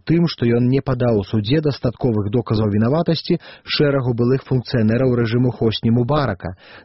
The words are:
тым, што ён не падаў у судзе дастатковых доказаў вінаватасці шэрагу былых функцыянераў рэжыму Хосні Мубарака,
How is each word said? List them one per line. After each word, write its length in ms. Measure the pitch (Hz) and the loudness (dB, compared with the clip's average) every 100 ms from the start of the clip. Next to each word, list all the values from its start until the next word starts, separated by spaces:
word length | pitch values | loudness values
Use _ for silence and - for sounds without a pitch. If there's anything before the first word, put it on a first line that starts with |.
| - | 0
тым, 240 | 165 170 | 0 0
што 160 | - 120 | 0 0
ён 240 | 117 123 | 2 2
не 80 | 135 | 0
падаў 400 | 135 127 123 110 | 0 -2 0 0
у 60 | 95 | 0
судзе 320 | 113 104 151 | -2 0 0
дастатковых 720 | 151 127 123 - 131 107 101 | 0 -2 -4 -2 -2 0 0
доказаў 400 | 120 - 107 110 | -2 0 0 0
вінаватасці 720 | 104 113 156 170 165 - 175 - - - | 2 2 0 0 -2 -2 -4 -4 -20 -6
шэрагу 480 | - 147 139 127 | 0 0 0 0
былых 320 | 117 120 131 - | 0 2 0 0
функцыянераў 720 | 131 - 123 107 117 131 120 | -4 0 0 2 2 2 0
рэжыму 320 | 117 120 123 | 0 0 0
Хосні 400 | - 117 - 113 | 0 -2 0 0
Мубарака, 640 | 117 120 147 131 92 82 92 - - | 0 0 0 -2 -4 -8 -12 -18 -16